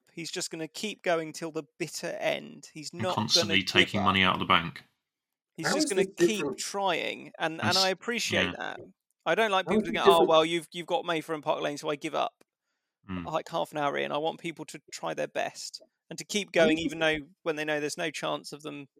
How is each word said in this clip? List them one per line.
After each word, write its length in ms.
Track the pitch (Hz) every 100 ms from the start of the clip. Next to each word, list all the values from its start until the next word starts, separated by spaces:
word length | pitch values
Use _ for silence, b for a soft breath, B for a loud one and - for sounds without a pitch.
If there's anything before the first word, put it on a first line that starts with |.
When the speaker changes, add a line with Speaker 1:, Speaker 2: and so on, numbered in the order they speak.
| _
Speaker 1:
He's 160 | - 160
just 220 | 180 -
gonna 160 | 165 160
keep 340 | - 214 196
going 320 | 185 165 156
till 180 | - 165
the 120 | 156 147 -
bitter 280 | 165 - 170 -
end. 500 | 156 143 - - -
He's 200 | 160 147
Speaker 2:
And 80 | 170
Speaker 1:
not 140 | 180 139
gonna 120 | 107
Speaker 2:
constantly 320 | - - 98
Speaker 1:
give 40 | 92
Speaker 2:
taking 280 | 98 92 98
Speaker 1:
up. 20 | 92
Speaker 2:
money 160 | 95
out 100 | 92 -
of 40 |
the 60 | 85
bank. 380 | 87 82 - - _ _ _ _ _ _ -
Speaker 1:
He's 100 | 160
Speaker 3:
How 40 |
Speaker 1:
just 120 | 294 294
Speaker 3:
is 40 |
Speaker 1:
gonna 140 | 190 180
Speaker 3:
this 80 | - 175
Speaker 1:
keep 100 | -
Speaker 3:
different? 180 | - -
Speaker 1:
trying, 720 | - 202 196 151 110 110 156 -
and, 140 | 165 160
Speaker 2:
And 100 | 170
Speaker 1:
and 80 | 185
I 80 | 190
Speaker 2:
s-, 60 |
Speaker 1:
appreciate 520 | 185 - 233 - 170 -
Speaker 2:
yeah. 100 | -
Speaker 1:
that. 200 | - - - _ _ _ -
I 80 |
don't 160 | 175 220
like 160 | 190 175
Speaker 3:
How 60 |
Speaker 1:
people 140 | 214 -
Speaker 3:
is 20 |
Speaker 1:
to 20 |
Speaker 3:
it 40 | 175
Speaker 1:
go, 60 |
"Oh, 20 | 151
Speaker 3:
different? 240 | 170 175
Speaker 1:
well, 160 | 160 160
you've, 220 | 170 156
you've 140 | 175 160
got 180 | 175
May 180 | 175 160
for 180 | 151 156
Park 200 | 147 147
Lane, 180 | 156 143
so 100 | 156
I 60 | 147
give 180 | 156
up." 300 | 147 - - _ _ _ _ _ _ 104
Speaker 2:
Hmm. 180 | 92 82
Speaker 1:
Like, 220 | 160 -
half 220 | 165 160
an 60 | 156
hour 180 | 143 143
in, 140 | 139
I 60 | 143
want 220 | 160 -
people 260 | 170 156 151
to 140 | 156 _
try 220 | - 165 156
their 120 | -
best 520 | - - - - - - _ -
and 100 | 165
to 60 | 160
keep 240 | 208 185 175
Speaker 3:
How 100 | 160
Speaker 1:
going, 120 | 156
Speaker 3:
is 80 | 160
Speaker 1:
even 160 | 160
Speaker 3:
it 180 | 160 156
Speaker 1:
though 60 | 143 _
when 120 | 170 151
they 80 | 151
know 140 | 151
there's 180 | 147 -
no 140 | 165
chance 400 | - 156 147 -
of 80 | 147
them 260 | 151 143 139